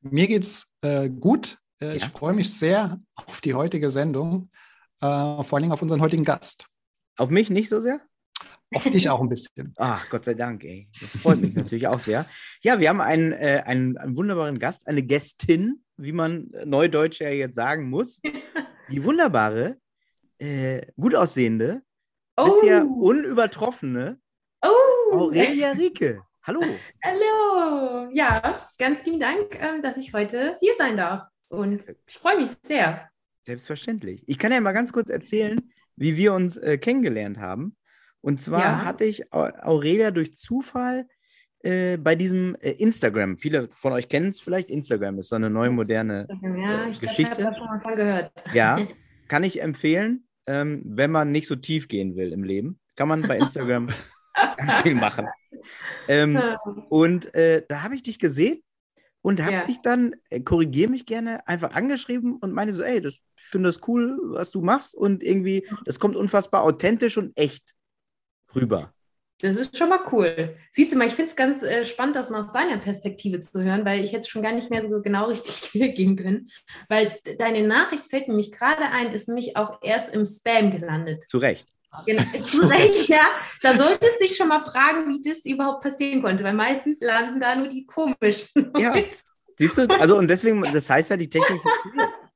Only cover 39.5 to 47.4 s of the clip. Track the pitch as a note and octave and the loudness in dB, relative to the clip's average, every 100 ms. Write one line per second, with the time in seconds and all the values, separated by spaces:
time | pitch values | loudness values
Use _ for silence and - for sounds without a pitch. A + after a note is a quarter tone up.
39.5 | - - D#3 D3 G3 A3 E3+ D#3+ - - | -4 0 0 2 2 2 0 -4 -8 -6
40.5 | A#3+ C4 B3+ B3 B3+ B3+ _ _ _ _ | -6 -6 -6 -4 -4 -8 _ _ _ _
41.5 | _ - F#3 F3+ F3 D3+ E3 F#3 F#3 F#3 | _ -2 0 0 0 2 2 2 0 -2
42.5 | - C#3 - G#3+ A3+ B2 G#2 G2 F2+ D3+ | -2 -6 2 2 4 0 2 -2 -2 -2
43.5 | D3+ A#2+ - C3+ B2 B2 F3+ F#3 F#3+ - | -2 -2 -4 -2 -2 -2 -2 -2 -4 -4
44.5 | F3+ F3+ D3 C#3 A2 G2 G2 F#2 A2+ A2 | -4 -4 -8 -4 -4 -2 -6 -6 -4 -2
45.5 | G#2+ A#2+ B2 G#2+ A2 A2 G2+ G2+ F#3+ F#3+ | 0 0 0 0 -2 -2 -6 -8 -10 -8
46.5 | F3+ G3 G#3+ A3+ A3+ A3 G#3+ A#3 A#3 | -6 -4 -4 -6 -8 -8 -2 -2 -2